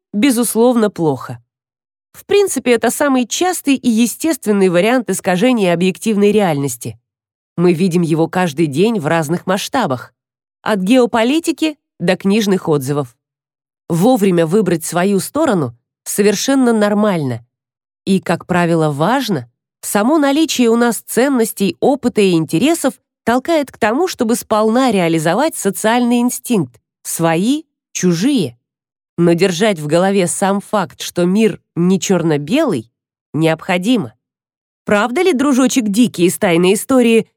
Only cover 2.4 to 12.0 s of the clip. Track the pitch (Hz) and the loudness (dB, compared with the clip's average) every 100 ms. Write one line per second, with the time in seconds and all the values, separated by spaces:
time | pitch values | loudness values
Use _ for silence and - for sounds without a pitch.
2.4 | 392 262 240 247 233 - 294 262 247 - | 2 -2 0 0 0 0 0 0 -2 -2
3.4 | 359 339 - 269 247 220 240 - 320 294 | -2 -2 -2 -2 0 2 0 -2 -4 -2
4.4 | 208 202 190 170 208 262 - 190 - 180 | 0 2 2 2 2 0 -2 -4 -2 0
5.4 | 247 240 180 170 185 185 226 202 202 208 | 2 2 2 2 0 -2 -2 0 2 2
6.4 | 190 143 139 - 123 - _ _ _ _ | 2 0 -4 -6 -12 -16 _ _ _ _
7.4 | _ - 175 156 190 170 165 156 165 185 | _ -2 0 2 0 0 0 0 0 -2
8.4 | 180 139 160 131 214 220 147 165 147 175 | -2 -2 -2 0 0 0 -2 -2 -2 -4
9.4 | - 196 - 277 196 127 - _ _ _ | -4 -4 -4 -4 -2 -4 -10 _ _ _
10.4 | _ _ - 208 185 254 240 233 233 311 | _ _ -4 -2 2 2 2 2 0 0
11.4 | 330 285 311 294 _ - | -2 -2 -4 -6 _ -6